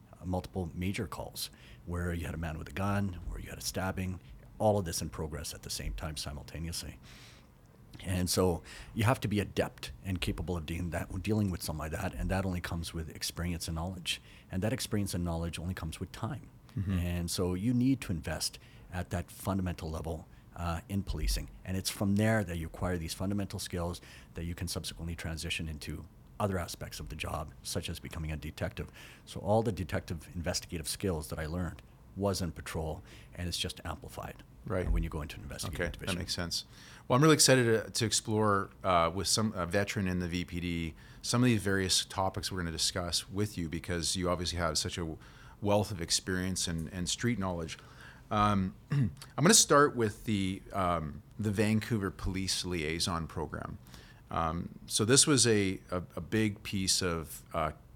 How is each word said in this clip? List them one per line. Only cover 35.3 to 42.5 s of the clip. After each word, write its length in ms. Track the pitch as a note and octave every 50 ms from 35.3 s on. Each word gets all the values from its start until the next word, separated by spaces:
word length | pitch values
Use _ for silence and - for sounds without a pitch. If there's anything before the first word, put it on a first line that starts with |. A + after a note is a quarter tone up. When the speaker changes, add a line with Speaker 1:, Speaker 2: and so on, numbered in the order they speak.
| - -
Speaker 1:
an 60 | -
investigative 380 | - - - - - D2+ -
Speaker 2:
Okay, 100 | F2 E2+
Speaker 1:
division. 240 | D#2 - - - F#2+
Speaker 2:
that 60 | F2
makes 140 | F2+ - -
sense. 300 | - F2+ E2+ - - - - - - - - - - - -
Well, 100 | B2+ B2
I'm 60 | D3
really 100 | D#3+ D#3
excited 320 | - - - C3 C3 B2
to, 240 | A#2 A2+ A2 - -
to 160 | F#2+ - A#2
explore, 640 | G#2+ - - - - A2 G#2+ A2 G#2+ G2+ G2 G2 - - - -
uh, 260 | G2 F#2 F2 E2 E2+ E2
with 140 | G2 - -
some, 260 | - - A2 A2 G#2+
a 100 | G2 F2
veteran 420 | E2 E2+ G2+ G2+ G2 - G#2+ G2+ F#2
in 120 | F2+ F2+
the 80 | F2+ F2
V 180 | E2+ F2+ F2
P 140 | - - F2
D, 340 | E2+ F2 E2+ E2+ E2 D#2+ - - - - - - -
some 180 | - - A#2+
of 40 | B2 B2+
these 140 | A#2+ G#2+
various 440 | - G2+ G2 G2 F#2+ F#2 - - -
topics 460 | - - - F#2+ F#2+ - - F2 -